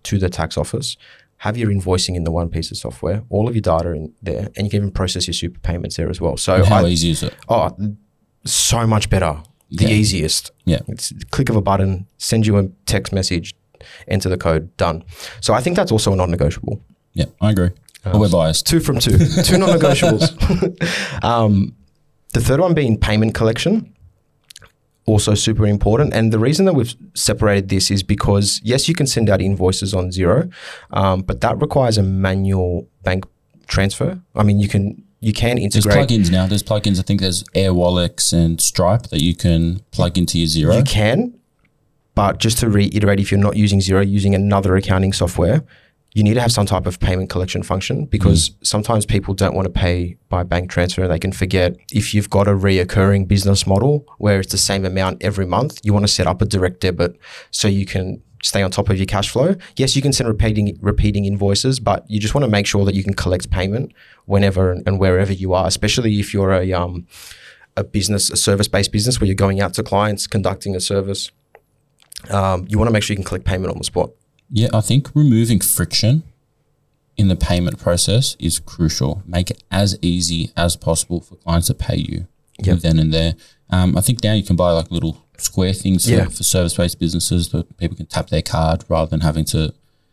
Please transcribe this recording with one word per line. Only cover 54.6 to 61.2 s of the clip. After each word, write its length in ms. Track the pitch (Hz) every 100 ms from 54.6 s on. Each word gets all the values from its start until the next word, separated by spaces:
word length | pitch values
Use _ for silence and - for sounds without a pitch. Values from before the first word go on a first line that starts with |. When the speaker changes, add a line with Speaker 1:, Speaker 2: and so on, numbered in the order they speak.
| - 98 95
Speaker 1:
amount 360 | 95 95 92
every 220 | 95 95
month, 340 | 90 98 147 -
you 80 | 107
wanna 160 | 104 101
set 180 | - 87
up 140 | 87
a 60 | 98
direct 340 | 95 90 90
debit 380 | 92 82 87 - - - -
so 180 | - 107
you 160 | 98
can 380 | 95 95 92 104 _ -
stay 200 | - 101
on 80 | 95
top 180 | 101 98
of 80 | 95
your 80 |
cash 240 | 95 98 104
flow. 280 | 117 160 190 - -
Yes, 180 | 135
you 60 | 139
can 140 | 139
send 120 | 135 120
repeating, 520 | 107 110 107 104 -
repeating 460 | 98 101 104 101